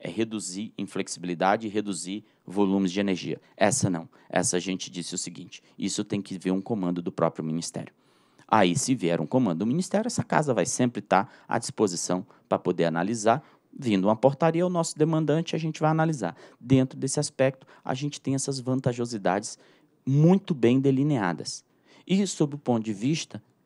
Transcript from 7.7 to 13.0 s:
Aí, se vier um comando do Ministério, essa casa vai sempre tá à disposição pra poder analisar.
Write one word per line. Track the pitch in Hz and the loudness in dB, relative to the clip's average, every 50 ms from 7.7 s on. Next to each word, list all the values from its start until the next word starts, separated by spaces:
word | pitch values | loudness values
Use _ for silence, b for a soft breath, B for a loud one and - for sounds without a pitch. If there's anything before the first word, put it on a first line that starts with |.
| - 87 - - _ _ b b b b b b b b b | -8 -10 -12 -12 _ _ b b b b b b b b b
Aí, | b 113 110 98 90 87 | b 4 4 6 4 4
se | - - 123 131 | 2 0 0 -2
vier | 110 92 82 85 85 | 0 0 0 0 0
um | 80 | 0
comando | - - 131 127 95 82 82 | 0 0 2 2 2 0 0
do | 101 | 0
Ministério, | 117 131 175 185 - - 202 220 | 0 0 -2 -2 -2 -2 -2 -2
essa | 240 - - - | -2 -4 -4 -2
casa | - 185 - 156 143 120 | 0 2 2 2 2 2
vai | 101 85 | 0 0
sempre | - - - 127 120 - 104 - | 0 0 0 0 0 0 -2 0
tá | - 95 92 104 B B B B B | 2 4 4 2 B B B B B
à | - 113 | -4 -4
disposição | - - - - 110 95 87 80 - - 90 90 92 b b b b b | -4 -4 -2 0 0 0 0 -2 -4 -2 -2 -4 -4 b b b b b
pra | 98 95 | -2 0
poder | - 87 87 82 82 | 0 0 0 2 2
analisar. | 82 80 82 | 0 0 0